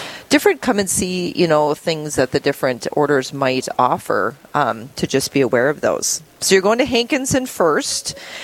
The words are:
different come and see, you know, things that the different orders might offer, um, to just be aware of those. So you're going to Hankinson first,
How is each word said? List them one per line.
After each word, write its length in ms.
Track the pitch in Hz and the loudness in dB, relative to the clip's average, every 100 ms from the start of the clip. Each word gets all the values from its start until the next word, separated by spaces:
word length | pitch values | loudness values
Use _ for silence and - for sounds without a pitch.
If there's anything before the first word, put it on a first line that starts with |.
| - - - | -12 -14 0
different 320 | 285 415 302 | 2 4 2
come 200 | 254 202 | 0 0
and 100 | 190 | 0
see, 400 | - 180 180 175 - | -2 -2 -2 -2 0
you 100 | 170 | 4
know, 260 | 151 151 | 4 2
things 420 | 151 - 156 151 147 | 0 -4 -4 -2 0
that 160 | 131 | 0
the 80 | 143 | 2
different 480 | 143 - 139 123 - | 0 0 -2 -2 -4
orders 400 | 147 147 139 127 | 0 2 2 0
might 360 | 139 131 131 - - | -2 0 0 -2 0
offer, 560 | 127 170 - 107 101 135 - | 2 2 0 0 0 -4 -6
um, 340 | 147 123 110 123 - | 0 0 -2 -8 -6
to 100 | 170 | -2
just 260 | 135 - | 0 0
be 80 | 139 | 0
aware 280 | 123 123 135 | 2 2 2
of 140 | 147 | 0
those. 380 | 110 78 - - - - | 0 0 -2 -6 -10 -8
So 160 | - 190 | 2 2
you're 60 | |
going 160 | 196 233 | 4 2
to 60 | |
Hankinson 600 | 262 240 240 277 262 269 254 | 2 0 0 -2 0 -2 -2
first, 720 | - 170 147 - - - - - - | 0 2 2 -2 -6 -8 -12 -14 -14